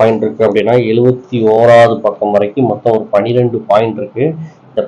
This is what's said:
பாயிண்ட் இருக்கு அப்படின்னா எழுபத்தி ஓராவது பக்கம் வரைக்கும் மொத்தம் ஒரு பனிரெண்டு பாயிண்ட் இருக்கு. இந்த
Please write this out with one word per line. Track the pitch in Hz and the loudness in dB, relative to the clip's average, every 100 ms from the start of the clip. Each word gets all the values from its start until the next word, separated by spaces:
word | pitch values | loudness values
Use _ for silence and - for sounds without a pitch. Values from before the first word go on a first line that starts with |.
பாயிண்ட் | 113 110 110 | 0 0 -4
இருக்கு | - 110 | -2 0
அப்படின்னா | 104 104 123 110 | 0 0 0 0
எழுபத்தி | 113 123 127 - 123 110 110 | 0 0 -2 -6 -2 0 2
ஓராவது | 120 117 117 101 104 | 6 6 4 2 -4
பக்கம் | - 104 101 | -4 -2 0
வரைக்கும் | 104 139 117 | -2 -2 -2
மொத்தம் | 104 117 110 | -2 -2 -2
ஒரு | 104 101 | 0 -2
பனிரெண்டு | 110 123 120 110 - | 0 0 -2 -4 0
பாயிண்ட் | 104 113 104 | 0 0 -6
இருக்கு. | 104 113 151 160 - - _ | -10 -4 -4 -6 -14 -18 _
இந்த | 110 | -8